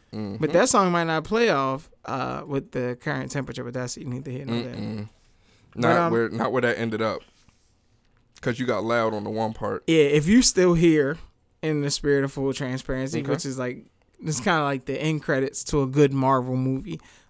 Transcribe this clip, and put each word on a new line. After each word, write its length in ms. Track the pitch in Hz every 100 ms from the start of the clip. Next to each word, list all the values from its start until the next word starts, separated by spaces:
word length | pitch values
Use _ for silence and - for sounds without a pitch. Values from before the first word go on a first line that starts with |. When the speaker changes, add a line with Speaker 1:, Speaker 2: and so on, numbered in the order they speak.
| _
Speaker 1:
Mm-hmm. 240 | 107 101 104
Speaker 2:
But 120 | 151
that 160 | 170 240
song 240 | 208 185
might 120 | 175
not 200 | 165 160
play 240 | 160 226 233
off, 400 | 143 135 135 - _
uh, 380 | - 127 127 131 156
with 260 | 139 -
the 260 | - 123 123
current 300 | 156 139 131
temperature, 340 | 143 127 123
but 80 | 123
that's 240 | 127 123 -
neither 340 | 131 123 139
here 140 | 131
nor 180 | 135 117
there. 120 | 120
Speaker 1:
Mm-mm. 340 | 120 107 107 110 _ _ _ _ _ _
Speaker 2:
But, 80 | -
Speaker 1:
Not 160 | 117 120
Speaker 2:
um, 160 | 170
Speaker 1:
where, 160 | 117 113
not 240 | 110 117
where 80 | 127
that 160 | 120 -
ended 220 | 113 107
up. 220 | 113 80 - _ _ _ _ _ _ _ _ _ _ -
'Cause 160 | 127 117
you 80 | 123
got 180 | 107
loud 300 | 113 117 110
on 100 | 107
the 60 | 104
one 220 | 107 110
part. 300 | 110 104 101 -
Speaker 2:
Yeah, 160 | 160
if 240 | 143 151 151
you 160 | 240
still 320 | - 185 180
here 420 | 170 170 156 135 165 - _ _ _
in 180 | 156 151
the 100 | 143
spirit 340 | - 147 143
of 80 | 139
full 200 | 139 135
transparency, 680 | 131 131 131 - 131 135 160
Speaker 1:
Okay. 100 | 139
Speaker 2:
which 160 | 147 143
is 100 | 131
like, 280 | 123 135 - _ _ -
it's 160 | 156 147
kinda 220 | 208 160
like 200 | 143 135
the 160 | - 135
end 220 | 156 156
credits 420 | - 135 135 -
to 160 | - 151
a 40 | 135
good 260 | 139 143
Marvel 440 | 135 131 131 123 127
movie. 440 | 131 131 180 - - -